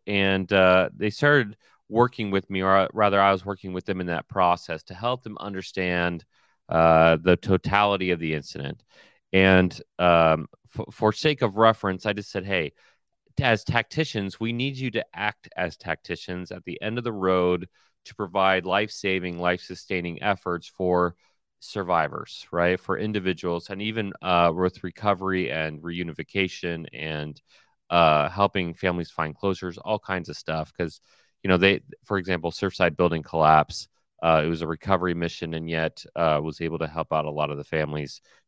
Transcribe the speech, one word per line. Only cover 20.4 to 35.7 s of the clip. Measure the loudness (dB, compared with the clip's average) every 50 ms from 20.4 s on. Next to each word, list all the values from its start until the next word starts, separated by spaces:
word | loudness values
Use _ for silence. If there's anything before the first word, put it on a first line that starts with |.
| _ -6 -6 -6 -8
for | -12 _ _ -2 0 2 2 0 0 -2 _ _ _ _ _ _ _ _ _
survivors," | -20 -12 -8 -8 -4 0 0 0 0 0 -4 -10 -14 -14 -18 -20 -18 _
right? | -2 0 0 2 0 -2
For | -2 -6 -6
individuals, | -4 -4 -4 -4 -4 -2 -2 -4 -4 -4 -4 -4 -4 -6 -8
and | -10 -8 -8
even, | -6 -4 -4 -6 -6 -8 -8 -2
uh, | 0 4 4 4 4 4
with | 2 0 -2 -2 -4 -12
recovery | -12 -12 -4 0 0 0 0 0 -2 -2 -2 -2 -2
and | -4 -4 -4 -6 -6 -10 -10
reunification | -10 -8 -6 -6 -8 -8 -12 -14 -8 -2 -2 -2 -2 -4 -6 -8 -6 -6 -6 -10 -12 -12
and, | -12 -8 -8 -6 -6 -6 -8 -10 -14 _ _ _ _ _ _ _ _ _ _
uh, | 2 4 6 6 6 4 2 0
helping | 0 0 0 0 0 -2 -4 -4 -8
families | -4 -4 -2 -2 -2 -6 -8
find | -6 -6 -6 -6 -6
closures, | _ -4 -4 -4 -4 -6 -10 -10 -10 -6
all | -4 -4 -4
kinds | -4 -6 -6 -6 -6 -8
of | -14
stuff. | -14 -8 -6 -6 -6 -6 -8 _
'Cause, | _ -6 -6 -6 -14 _ _ _ _ _ _ _ _ _
you | 2
know, | 2
they, | 6 6 4 4 2 -4 -12 -20 -20 _
for | -6 -4 -4
example, | -2 -4 -6 -4 -4 -6 -6
Surfside | -4 -6 -6 0 2 0 0 2
building | 2 0 2 2 -2 -6
collapse, | -6 -2 2 4 6 6 6 4 2 -4 -14 -14 _ _ _ _ _ _ _ 0
uh, | 2 2 4 2
it | 0
was | -2 -4 -4
a | -6
recovery | -8 -8 -2 -2 -2 0 0 -2 -2
mission, | -2 -4 -6 -6 -8 -8 -8 -8
and | -8 -6
yet, | -6